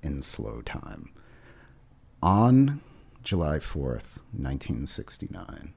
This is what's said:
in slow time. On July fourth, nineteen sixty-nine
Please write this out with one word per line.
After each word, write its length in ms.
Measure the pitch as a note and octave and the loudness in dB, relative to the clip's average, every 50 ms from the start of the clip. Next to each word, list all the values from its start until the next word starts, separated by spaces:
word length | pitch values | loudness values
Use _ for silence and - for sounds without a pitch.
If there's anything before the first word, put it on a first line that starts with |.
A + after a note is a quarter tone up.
| - | -4
in 180 | D#2 C#2+ C#2 | -4 -4 -2
slow 400 | - - - - A1 G#1+ A1 A1 | -2 -2 -2 -2 -4 -8 -8 -8
time. 480 | G#1+ - - - - - - - - - - - - - - - - - - - - - - - - - - _ - - - - | -10 -8 -10 -10 -10 -12 -14 -14 -16 -18 -20 -20 -20 -20 -20 -20 -20 -20 -20 -20 -20 -20 -20 -20 -20 -20 -20 _ -20 -20 -14 0
On 600 | - E2+ F#2+ G2+ A2+ A#2+ B2+ C3 C#3 C#3 C#3+ D3 - - - - - - - - - | 2 4 6 6 8 8 8 8 8 6 4 -2 -8 -14 -20 -20 -20 -20 -20 -14 -6
July 360 | - - F2+ E2 D2+ D2+ D#2 | -2 0 2 2 2 0 -2
fourth, 600 | - - - D#2 C#2 C2 A#1+ A1+ - - - - - - | -2 -4 -6 -4 -4 -2 -4 -6 -8 -12 -18 -20 -18 -12
nineteen 540 | - - C#2 C2+ C2+ C2+ - - - - C#2 - | -8 -6 -4 -4 -4 -6 -4 -4 -4 -4 -2 -4
sixty-nine 880 | - - - - - - - - - F2+ F2+ - - - - - - | -4 -6 -6 -10 -10 -10 -10 -10 -10 -12 -12 -14 -14 -16 -16 -18 -18